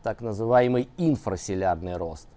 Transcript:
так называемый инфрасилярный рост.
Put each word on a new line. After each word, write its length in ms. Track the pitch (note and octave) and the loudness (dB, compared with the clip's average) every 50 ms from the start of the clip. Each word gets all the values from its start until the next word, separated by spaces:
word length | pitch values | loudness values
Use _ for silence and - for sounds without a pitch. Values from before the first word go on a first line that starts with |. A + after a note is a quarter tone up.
| - | -8
так 180 | A2+ G#2+ - | -8 -6 -6
называемый 680 | A#2 A2+ G#2 G2+ A2+ A#2 B2 B2 B2 B2 B2 B2 B2 - - | -6 -8 -6 -2 2 4 6 6 6 6 4 0 0 -2 -4
инфрасилярный 1000 | - E3+ D#3+ C#3 - - G#2+ F#2 F2+ - - F#2+ F#2+ F#2+ F#2 F2 D#2+ F2+ F2+ F2 | -2 0 0 0 0 -2 -4 -6 -6 -4 -4 -4 -2 0 0 -2 -2 -4 -6 -6
рост. 300 | E2+ E2+ E2 D#2+ - - - - | -6 -6 -6 -8 -12 -16 -20 -20